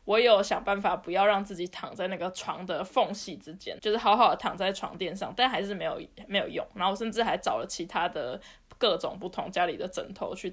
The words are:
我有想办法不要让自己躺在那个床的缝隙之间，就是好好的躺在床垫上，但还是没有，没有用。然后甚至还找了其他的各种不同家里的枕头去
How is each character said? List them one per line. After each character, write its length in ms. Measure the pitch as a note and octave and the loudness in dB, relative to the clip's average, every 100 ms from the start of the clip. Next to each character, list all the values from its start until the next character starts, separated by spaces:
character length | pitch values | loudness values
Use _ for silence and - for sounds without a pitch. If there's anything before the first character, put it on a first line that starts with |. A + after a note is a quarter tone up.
我 140 | - G#3+ | 2 6
有 240 | A#3+ G3+ | 8 8
想 200 | G3+ - | 6 0
办 180 | G3 G3+ | 0 0
法 160 | G3+ F3+ | 2 0
不 160 | - | 0
要 120 | F#3 G3+ | 4 4
让 180 | G3 | 4
自 100 | G3+ | 0
己 120 | F3 F3+ | -6 -8
躺 260 | - C3+ | -8 -10
在 140 | - F#3 | -6 -4
那 80 | F3+ | -4
个 120 | F3 | -6
床 340 | F#3 - E3 F3+ | -6 -6 -6 -4
的 160 | D#3 | -4
缝 320 | F#3+ C4 G3+ | 0 2 2
隙 220 | G#3 - D3+ | -2 -10 -12
之 180 | - | -14
间， 240 | F3+ - - | -12 -10 -4
就 120 | G#3+ | 0
是 40 | A3 | 2
好 200 | A3+ G3 | 4 6
好 140 | A3 | 6
的 60 | C#3+ | 4
躺 200 | G#3+ F3 | -2 -2
在 160 | F#3+ | -2
床 260 | F#3+ - E3+ | -2 -6 -6
垫 160 | F3+ | -6
上， 180 | F#3+ F#3 - | -6 -4 0
但 120 | B3+ | 0
还 140 | F#3+ | 0
是 120 | G3 | -4
没 100 | G3 | -4
有， 160 | D#3+ - - - - | -4 -6 -10 -16 -4
没 120 | G3 | -2
有 100 | - | -2
用。 180 | - - | -4 -8
然 140 | G3+ F#3 | -2 -2
后 60 | |
甚 160 | G3+ A3+ | 0 -2
至 100 | G#3 | 0
还 140 | A3+ F3 | 0 0
找 220 | - A2 | 0 -2
了 80 | - | -4
其 180 | - E3+ | -8 -4
他 220 | F#3+ F3 | -2 -2
的 320 | D#3 B2 - - - - - | -2 -6 -8 -12 -20 -20 0
各 180 | A3+ F3 | 2 2
种 200 | - F#3 | -2 -6
不 80 | F#3 | -8
同 200 | - F3+ | -6 -4
家 140 | F3+ F3 | 0 0
里 100 | - | -2
的 100 | F#3+ | -6
枕 260 | - - | -6 -10
头 220 | F#3+ - | -8 -8
去 160 | - F#3 | -6 -10